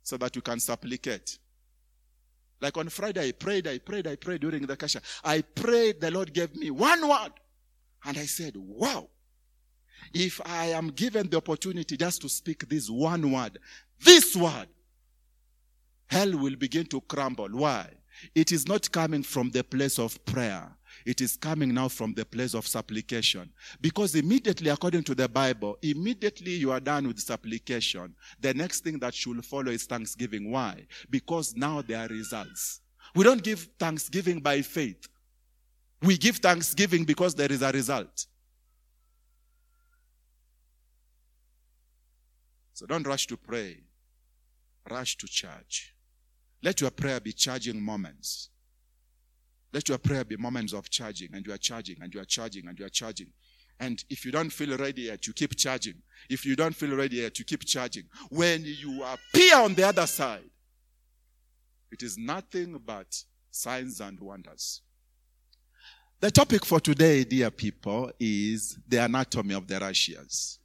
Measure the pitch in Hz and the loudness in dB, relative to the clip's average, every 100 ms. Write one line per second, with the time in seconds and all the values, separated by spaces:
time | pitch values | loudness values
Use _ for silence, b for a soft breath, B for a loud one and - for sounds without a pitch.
0 | - 127 123 123 120 117 117 120 - 123 | -10 -6 -6 -6 -6 -4 -2 -4 -6 -8
1 | - 104 - - _ _ _ _ _ _ | -6 -6 -8 -16 _ _ _ _ _ _
2 | _ _ _ _ _ _ 143 160 165 - | _ _ _ _ _ _ -4 -2 -8 -6
3 | 208 185 139 - 180 202 160 131 - 208 | -6 -2 -4 -4 -2 -2 -2 -8 -8 -8
4 | 165 143 - 175 147 160 135 139 147 - | -6 -8 -8 -4 -4 -4 -6 -6 -4 -6
5 | B B 160 156 - - 240 233 226 165 | B B 0 0 0 -4 4 6 4 2
6 | 165 175 185 151 170 143 294 135 254 339 | -2 -2 -2 -2 -4 -4 -6 2 6 6
7 | 302 269 214 - _ _ _ _ _ _ | 6 4 2 -12 _ _ _ _ _ _
8 | 143 139 147 - 160 98 95 107 247 233 | -8 -6 -4 -6 -6 -10 -16 -2 0 0
9 | - _ _ _ _ _ _ _ _ B | -8 _ _ _ _ _ _ _ _ B
10 | B 170 185 - 165 170 165 165 160 135 | B -2 -2 -2 -8 -4 -2 -2 -4 -2
11 | 240 214 190 165 165 151 190 180 160 135 | 0 0 2 0 0 -4 -4 -6 -6 -2
12 | 170 175 139 - - 156 - 156 110 117 | -2 -2 -4 -6 -6 -8 -2 -4 -2 0
13 | 156 170 147 131 113 - B B B _ | 2 2 2 0 -2 -10 B B B _
14 | 311 349 - 190 175 131 92 _ _ _ | 12 12 10 4 2 0 -12 _ _ _
15 | _ _ _ _ _ _ _ _ _ _ | _ _ _ _ _ _ _ _ _ _
16 | _ 180 202 165 139 131 135 143 165 135 | _ 2 2 2 -2 -2 -2 -2 -2 -6
17 | - 143 135 123 101 113 147 120 85 - | -6 -4 -4 -4 -6 0 2 0 -4 -16
18 | _ B B - 160 165 135 208 - 175 | _ B B 2 4 2 2 0 0 0
19 | 160 151 135 139 123 123 - 131 139 - | 2 0 -2 -2 0 0 -2 0 0 0
20 | 117 - - 127 117 92 85 - B B | -2 -4 -4 -2 -2 -4 -10 -20 B B
21 | - 123 127 - 156 160 139 123 131 - | -4 -2 -2 -2 -4 0 2 2 0 -2
22 | 113 107 107 117 123 113 - 120 - 107 | -6 -4 -6 -4 -2 -4 -4 -6 -4 -8
23 | - 120 110 95 87 _ B B 160 180 | -4 0 0 -2 -6 _ B B -2 2
24 | 202 156 151 254 226 175 156 143 175 175 | 2 2 4 4 4 0 0 2 2 0
25 | 147 127 127 135 135 117 104 104 156 147 | 0 0 2 4 2 2 -4 -4 -2 -2
26 | 190 240 208 202 180 175 135 131 131 147 | -2 -2 -4 -4 -6 -2 0 0 0 -2
27 | 139 110 - 113 110 113 - 120 - 92 | -2 -4 -6 -6 -6 -8 -4 -2 -2 -4
28 | 87 - B B 135 131 180 - 165 156 | -10 -18 B B -2 -2 -2 -4 -4 -4
29 | 123 - 123 120 - 139 131 117 - 117 | -6 -6 -6 -6 -6 -4 -2 -4 -4 -6
30 | 110 - 120 107 101 131 113 95 101 B | -6 -8 -6 -6 -4 -2 -4 -8 -16 B
31 | B 135 - 165 156 113 143 151 117 113 | B -4 -2 -4 -4 -4 -4 -4 -6 -6
32 | 113 110 110 113 90 - - - _ _ | -6 -8 -8 -10 -10 -10 -10 -10 _ _
33 | B 175 208 254 196 202 165 _ 165 156 | B 6 8 8 0 -4 -8 _ -4 -4
34 | - 175 185 170 147 143 135 175 131 90 | -4 -2 0 0 2 2 0 -4 -6 -8
35 | - _ _ _ _ _ _ _ _ _ | -20 _ _ _ _ _ _ _ _ _
36 | 175 180 139 190 190 170 160 - 202 175 | 4 6 4 4 4 4 2 2 4 4
37 | 160 180 180 143 143 139 135 135 123 135 | 2 2 2 2 0 2 2 0 0 -2
38 | 92 - - _ _ _ _ _ _ _ | -4 -12 -12 _ _ _ _ _ _ _
39 | _ _ _ _ _ _ _ _ _ _ | _ _ _ _ _ _ _ _ _ _
40 | _ _ _ _ _ _ _ _ _ _ | _ _ _ _ _ _ _ _ _ _
41 | _ _ _ _ _ _ _ _ _ _ | _ _ _ _ _ _ _ _ _ _
42 | _ _ _ _ _ _ _ - - 160 | _ _ _ _ _ _ _ -20 -4 -4
43 | 139 139 - 117 - 117 101 82 _ _ | -2 -2 -4 -6 -8 -8 -8 -14 _ _
44 | _ _ _ _ _ _ _ _ - 120 | _ _ _ _ _ _ _ _ -10 -8
45 | 123 - 101 - 92 76 _ - - _ | -6 -8 -6 -6 -6 -18 _ -10 -10 _
46 | _ _ _ _ _ _ 170 190 135 - | _ _ _ _ _ _ -2 0 -2 -2
47 | 139 131 104 - - 127 117 110 104 107 | -4 -4 -8 -2 -2 -2 -6 -6 -6 -6
48 | 85 - - - - _ _ _ _ _ | -8 -12 -12 -12 -14 _ _ _ _ _
49 | _ _ _ _ _ _ _ 139 151 131 | _ _ _ _ _ _ _ -6 -2 0
50 | - 139 113 107 120 123 107 101 92 - | 0 -2 -4 -8 -6 -6 -6 -8 -6 -6
51 | 113 90 87 92 98 98 - 117 92 85 | -6 -12 -14 -14 -12 -8 -8 -8 -14 -16
52 | 87 95 95 - 113 98 87 90 98 - | -14 -14 -6 -6 -6 -12 -16 -16 -6 -6
53 | 113 104 92 _ b b b b 127 117 | -6 -12 -16 _ b b b b -8 -8
54 | - 139 127 147 160 - 147 131 139 131 | -10 -12 -4 -2 -2 -4 -6 -4 -4 -6
55 | 117 104 - - 147 - 135 131 110 87 | -10 -8 -10 -4 -4 0 -2 -2 -6 -12
56 | _ B B 131 139 135 160 156 147 135 | _ B B -4 -2 2 2 0 -2 0
57 | 139 123 117 - 117 147 - 135 123 110 | -2 -2 -6 -6 -6 -6 -2 -4 -4 -8
58 | 87 B B 151 170 165 156 147 143 135 | -16 B B 2 2 2 -2 -10 -8 -8
59 | 131 131 - - 370 294 220 185 190 202 | -6 -10 4 10 12 12 10 6 6 6
60 | 165 - 135 104 - _ _ _ _ _ | 2 0 -2 -4 -14 _ _ _ _ _
61 | _ _ _ _ _ _ _ _ _ 117 | _ _ _ _ _ _ _ _ _ -14
62 | 120 98 113 175 185 185 175 151 113 104 | -10 -8 -6 -8 -6 -6 -6 -10 -12 -12
63 | 92 - - _ _ - 120 127 127 107 | -10 -14 -14 _ _ -10 -6 -6 -6 -10
64 | 101 95 98 98 87 - - - _ _ | -12 -12 -16 -16 -18 -12 -10 -10 _ _
65 | _ _ _ _ _ _ _ B B B | _ _ _ _ _ _ _ B B B
66 | B _ 202 240 285 214 - 165 156 143 | B _ 4 6 8 6 4 4 4 6
67 | 160 143 123 127 117 - 104 - 104 107 | 8 8 4 2 0 0 -6 -4 -4 -4
68 | 127 - 117 101 107 110 - - - 123 | -4 -4 0 0 0 -2 -6 -12 0 2
69 | 120 127 127 123 101 98 95 95 98 92 | 2 0 0 -2 -2 -4 -4 -6 -2 0
70 | - 76 69 - - - | -2 -4 -10 -8 -8 -10